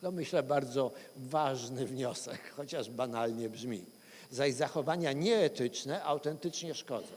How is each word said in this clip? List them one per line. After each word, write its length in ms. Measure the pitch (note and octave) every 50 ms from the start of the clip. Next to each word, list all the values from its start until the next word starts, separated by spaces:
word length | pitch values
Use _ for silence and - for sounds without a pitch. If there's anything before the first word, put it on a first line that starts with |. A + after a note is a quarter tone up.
To, 100 | - F3+
myślę, 320 | F#3 F3 D#3 - - E3 C#3
bardzo 480 | C3 C#3+ C#3+ C3+ B2+ B2 C#3 C3+ B2 - - - - - -
ważny 680 | C3 B2+ C#3 D3+ D#3 C#3 C3+ B2+ A#2 A#2 C3 B2+ C3+
wniosek, 680 | G2+ C3 B2+ C3+ B2 - - - - - - - - -
chociaż 340 | - C#3+ - - D#3 A#2 G#2+
banalnie 600 | A#2+ A#2 B2+ B2 A#2 A#2 A#2 A#2 A2+ A2+ A#2 A2
brzmi. 360 | A2 A2 A2+ B2+ A#2 G2 F2 - - - - - - - - -
Zaś 220 | C3 B2 C#3 C#3+ B2+
zachowania 600 | A#2+ D3+ C#3+ - E3 C#3 C#3+ D#3+ F3 E3+ D3+ C3+
nieetyczne 880 | C#3 D#3 G#3 A#3 A3 F#3+ D3 - - B2+ A#2+ A#2+ - - C3+ D3 G3 D#3+
autentycznie 720 | D3+ D3 D3 - D3 D#3 C#3+ - F3 E3 - E3+ E3 D3+
szkodzą. 380 | - - - C3+ A2 - - -